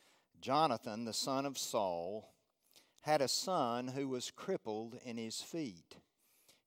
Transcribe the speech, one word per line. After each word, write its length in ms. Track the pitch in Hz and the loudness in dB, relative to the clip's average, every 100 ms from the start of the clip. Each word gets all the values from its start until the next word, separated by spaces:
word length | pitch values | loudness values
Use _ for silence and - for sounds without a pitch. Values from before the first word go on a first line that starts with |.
| - _ _ - | -20 _ _ -8
Jonathan, 680 | 95 143 156 117 117 107 117 | 2 4 4 2 -2 -6 -4
the 80 | |
son 340 | 101 143 135 139 | -2 0 0 0
of 100 | 135 | -2
Saul, 760 | - 120 95 85 87 107 - _ _ _ _ - _ _ | 0 0 2 0 -4 -6 -10 _ _ _ _ -20 _ _
had 180 | - 151 | 2 4
a 80 | 127 | 4
son 580 | - - 180 123 120 127 | 2 2 2 4 2 -2
who 220 | 131 139 | -2 -2
was 200 | 127 - | -2 -4
crippled 640 | - - 185 110 107 117 120 | -6 -2 -2 -2 -4 -4 -8
in 200 | 123 117 | -8 -6
his 260 | 113 - | -4 -6
feet. 600 | - 170 139 85 - - _ _ _ _ _ - | -6 -4 -4 -6 -16 -20 _ _ _ _ _ -12